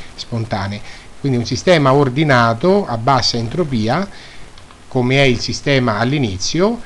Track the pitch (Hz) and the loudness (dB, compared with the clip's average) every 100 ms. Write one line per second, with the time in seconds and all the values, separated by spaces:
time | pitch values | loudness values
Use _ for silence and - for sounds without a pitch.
0 | - - - 117 110 107 98 104 - - | -14 -14 -8 -6 -4 -4 -4 -8 -12 -16
1 | - - 143 120 107 - - 175 139 139 | -18 -6 -2 -2 -2 -2 2 4 6 4
2 | 135 127 156 123 117 113 180 202 - 117 | 2 2 2 4 4 2 2 2 0 -2
3 | 120 135 - 117 117 151 160 120 107 151 | 2 2 2 -2 -4 -4 -2 -2 0 -2
4 | 196 - - - - - - - - 131 | -4 -10 -18 -16 -16 -18 -20 -20 -6 -2
5 | 123 139 139 117 - 113 147 135 123 104 | 2 4 4 2 -2 -6 0 0 2 0
6 | 120 147 117 92 - 156 202 233 | 0 0 -2 -2 -4 0 0 0